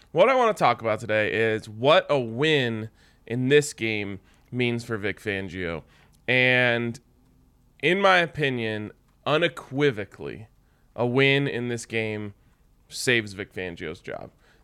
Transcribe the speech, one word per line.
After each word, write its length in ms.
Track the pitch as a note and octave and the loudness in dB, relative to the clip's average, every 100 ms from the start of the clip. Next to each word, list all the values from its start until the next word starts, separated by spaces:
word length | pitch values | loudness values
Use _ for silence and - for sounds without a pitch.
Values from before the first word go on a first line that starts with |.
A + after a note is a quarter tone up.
| - | -6
What 180 | D#3 A3+ | 4 4
I 60 | C4 | 6
wanna 180 | A#3 | 2
talk 260 | G#3 D3 A#2 | 4 2 2
about 180 | A2+ G#2+ | 0 -2
today 340 | A2 G#2+ G#2+ | 0 0 2
is 340 | G#2+ A2+ A2 A2 | 2 0 0 -6
what 380 | G#2+ C3 F3+ - | -2 4 4 4
a 120 | C#3+ | 0
win 720 | A#2 A#2 D#3 D3 B2 A2 A2 - _ _ - | -2 -2 2 2 2 -4 -8 -14 _ _ -8
in 240 | B2 B2+ | -4 4
this 240 | D3 C#3+ | 4 2
game 460 | - A2+ G#2+ G2+ F#2+ - _ _ | -4 -4 -4 -6 -10 -16 _ _
means 320 | B2 B2 A#2 | -2 0 -2
for 140 | A#2 A2 | -4 -6
Vic 220 | G2+ F#2+ | -4 -6
Fangio. 640 | G#2+ G2 F#2+ F2+ F2 D#2+ - _ _ _ - | -6 -6 -6 -6 -6 -6 -10 _ _ _ -2
And 720 | B2+ B2+ B2+ B2 A#2 A#2+ A#2+ - _ _ _ _ _ _ _ | 2 4 4 2 0 -2 -8 -16 _ _ _ _ _ _ _
in 180 | D3 F#3+ | 0 2
my 200 | G3 F3+ | 4 4
opinion, 720 | E3 - C#3+ B2 A2+ G#2+ G#2+ - _ _ - | 2 -2 -2 -2 -4 -4 -8 -14 _ _ -2
unequivocally, 1200 | D3+ E3+ - - C3 D3 G#2+ G2 - C#2+ A#1+ A2 _ _ _ _ - | 0 0 -4 -8 0 0 0 -8 -12 -12 -12 -16 _ _ _ _ -4
a 120 | A#2+ | 0
win 400 | B2 C#3 C#3 C#3 | 4 4 4 2
in 200 | A#2+ A#2+ | -2 -4
this 180 | A#2 - | -6 -6
game 480 | A2+ A2 G#2+ G#2 - _ _ _ _ _ | -4 -4 -4 -8 -12 _ _ _ _ _
saves 460 | - - A#2+ G#2+ | -6 0 0 0
Vic 180 | G2 F#2+ | -8 -12
Fangio's 500 | G#2 F#2 E2+ D#2+ E2+ | -8 -8 -8 -10 -10
job. 280 | - - - - _ _ | -12 -12 -12 -20 _ _